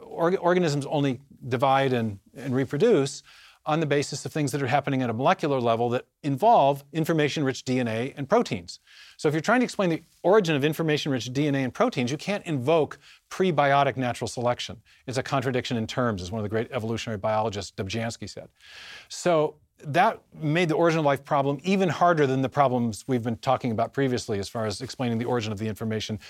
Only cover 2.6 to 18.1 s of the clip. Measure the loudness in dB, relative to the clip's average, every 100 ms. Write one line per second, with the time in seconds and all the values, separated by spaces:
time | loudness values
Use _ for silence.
2.6 | 0 2 4 4 2 -4 -18 -20 -20 _
3.6 | -4 -2 0 0 -2 -6 -8 -4 -2 -2
4.6 | 0 0 0 -2 -2 0 0 2 0 0
5.6 | 2 2 0 -2 -4 _ -4 2 4 6
6.6 | 4 0 -4 -4 0 2 2 0 -2 -2
7.6 | -2 -2 0 -2 -6 -6 2 2 2 -4
8.6 | -8 -20 _ -20 -20 -2 0 0 2 2
9.6 | 2 0 0 0 -6 _ 4 4 4 2
10.6 | 2 0 0 0 0 -4 -2 -2 0 0
11.6 | -2 0 0 0 -4 -4 -4 -6 -4 -4
12.6 | 2 2 2 -4 -20 -20 -12 -2 0 2
13.6 | 4 4 2 0 -4 -4 -6 -2 -2 -2
14.6 | -6 -14 _ _ -8 -6 -2 -2 0 -2
15.6 | -2 -4 -4 -2 -2 -2 -6 -6 -4 -4
16.6 | -4 -6 -4 -6 -6 -4 -2 0 -2 -4
17.6 | -10 -8 -6 -4 -6